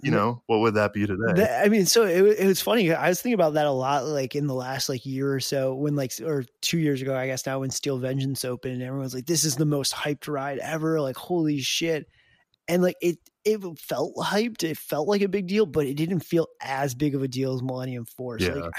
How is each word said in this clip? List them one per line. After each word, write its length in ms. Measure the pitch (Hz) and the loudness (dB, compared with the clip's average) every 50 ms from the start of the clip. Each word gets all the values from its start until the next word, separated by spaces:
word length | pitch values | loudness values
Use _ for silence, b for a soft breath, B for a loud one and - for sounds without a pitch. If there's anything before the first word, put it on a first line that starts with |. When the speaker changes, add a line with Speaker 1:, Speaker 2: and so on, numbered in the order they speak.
| - | -2
Speaker 1:
you 80 | 143 | 0
Speaker 2:
the, 20 | 151 | 2
Speaker 1:
know, 300 | 104 104 117 120 120 - | 2 2 0 0 -4 0
what 140 | - 117 107 | 2 4 4
would 140 | 113 113 104 | 4 4 4
that 180 | 107 104 101 104 | 4 2 2 2
be 140 | 104 101 | 0 -2
today? 100 | 101 98 92 113 117 170 | -2 -2 0 0 2 4
Speaker 2:
the, 240 | 170 214 - - 120 185 | 4 4 2 2 2 4
I 40 | 208 | 4
mean, 180 | 220 220 185 | 4 4 4
so 180 | 160 - 226 226 | 4 4 4 4
it, 180 | 196 165 180 190 208 208 - | 4 4 6 6 6 6 6
it 60 | 185 | 4
was 140 | 196 190 - - | 4 4 2 2
funny. 300 | 190 208 240 202 156 165 | 2 2 4 4 4 2
I 160 | 143 135 165 | 2 2 0
was 140 | 185 175 - | 0 0 0
thinking 120 | 247 240 | 0 2
about 200 | 190 170 156 151 | 2 2 4 4
that 120 | 156 151 | 2 2
a 60 | 147 139 | 2 2
lot, 340 | 131 127 131 143 143 123 | 2 2 2 0 0 0
like, 280 | 151 151 143 135 123 - | 0 -2 -2 -2 -2 -2
in 100 | 147 147 | -2 -2
the 80 | 143 131 | -2 -2
last, 340 | 127 123 127 135 135 - - | -2 -4 -4 -4 -4 -4 -4
like, 180 | 139 123 - | -4 -4 -6
year 260 | 139 131 131 139 139 139 | -6 -4 -2 -2 -2 -2
or 60 | 135 | -2
so 340 | 131 - 143 139 131 135 131 | -2 -2 -2 0 0 0 -2
when, 220 | 131 147 151 147 | -2 -2 -2 0
like, 160 | 143 135 120 - - 117 | -2 -2 -4 -6 -6 -4
or 200 | - 151 139 127 - _ _ - | -4 -2 -2 -4 -6 _ _ -4
two 160 | - - 170 | -2 0 2
years 240 | 160 147 143 127 135 | 2 2 0 0 -2
ago, 140 | 135 135 | -4 -2
I 100 | 131 131 | -2 -2
guess 200 | 131 131 127 - | -4 -4 -4 -4
now, 140 | 139 135 135 | -4 -4 -4
when 100 | 135 131 | -4 -4
Steel 280 | 127 - - 143 135 127 | -6 -4 -4 -4 -2 -2
Vengeance 460 | 127 131 131 135 131 135 135 - - | -2 -2 -2 -2 -2 -2 -4 -4 -4
opened 300 | 127 123 120 - 131 127 | -6 -6 -6 -6 -8 -6
and 80 | 123 127 | -6 -6
everyone's 320 | 127 135 139 135 131 120 | -6 -6 -6 -6 -6 -8
like, 120 | 127 123 | -8 -4
"This 180 | 147 170 156 - | -2 0 0 2
is 120 | 160 131 | 0 0
the 100 | 135 160 | 0 2
most 280 | 151 147 143 131 - - | 2 2 0 0 -2 -4
hyped 340 | - - 151 147 - - - | -2 -4 -4 -4 -4 -6 -6
ride 300 | 147 139 135 143 143 123 | -6 -6 -6 -6 -6 -6
ever." 400 | - - 156 160 156 160 160 156 | -6 -6 -6 -4 -2 0 0 0
Like, 160 | 147 131 123 | 0 -2 -4
"Holy 440 | - - - 180 175 160 151 147 143 | -6 -6 -2 0 0 2 2 0 0
shit." 480 | 127 - - - 165 165 160 147 - - _ _ _ _ _ _ _ _ _ _ _ - | -2 -2 -2 -2 0 0 -2 -2 -4 -8 _ _ _ _ _ _ _ _ _ _ _ 0
And, 140 | 170 180 180 | 2 2 2
like, 140 | 180 - - - | 2 2 0 0
it, 160 | 175 170 - _ _ _ _ _ | -2 -2 -2 _ _ _ _ _
it 160 | 208 214 214 190 180 160 - | 0 0 0 -2 -8 -10 -12
felt 380 | - - 147 127 156 - - | -8 -6 -2 -2 -2 -2 -2
hyped. 480 | - 180 175 170 208 226 240 214 - - | -4 -2 0 0 0 0 0 -2 -4 -4
It 140 | 160 147 - | -4 -4 -6
felt 300 | - - 160 143 156 196 | -6 -4 -2 -2 0 2
like 140 | 208 202 202 | 2 2 2
a 60 | 196 | 2
big 200 | 180 208 190 175 | 2 -2 -2 0
deal, 180 | 196 214 220 | 2 2 2
but 200 | 160 131 160 147 | 4 2 2 0
it 80 | 131 143 | 2 0
didn't 240 | 143 160 165 196 165 | 0 0 0 0 -2
feel 280 | - - 170 165 160 - - - - | 0 2 2 2 2 0 -4 -10 -8
as 320 | 127 135 135 143 143 123 | -6 -2 -2 -2 -2 0
big 200 | 120 151 147 135 | 0 0 0 2
of 80 | 139 135 | 0 -2
a 60 | 131 | -2
deal 260 | 123 131 131 131 131 | -2 -2 -2 0 0
as 80 | 127 123 | -2 -2
Millennium 440 | 131 127 127 127 131 123 120 117 | -4 -4 -4 -6 -6 -6 -8 -8
Force. 400 | - - - 127 123 120 107 95 | -10 -12 -10 -10 -8 -4 -2 -2
Speaker 1:
Yeah. 40 | 90 | -2
Speaker 2:
Like, 180 | 82 82 85 85 82 | -2 -2 -6 -8 -8